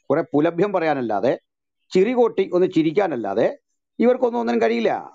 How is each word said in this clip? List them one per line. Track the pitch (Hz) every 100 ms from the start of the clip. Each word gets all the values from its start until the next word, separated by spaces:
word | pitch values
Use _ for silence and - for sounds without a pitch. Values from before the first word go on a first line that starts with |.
| _
കുറെ | 139
പുലഭ്യം | - 147 165 170 196
പറയാനല്ലാതെ, | 190 160 139 117 104 117 180 - _ _ _ _
ചിരികോട്ടി | 190 208 254 226 220 196
ഒന്ന് | 180 185
ചിരിക്കാനല്ലാതെ | 185 160 156 190 127 101 98 160 - _ _ _ -
ഇവർക്കൊന്നും | 233 247 247 240
ഒന്നിനും | 233 233
കഴിയില്ല, | 226 233 208 123 -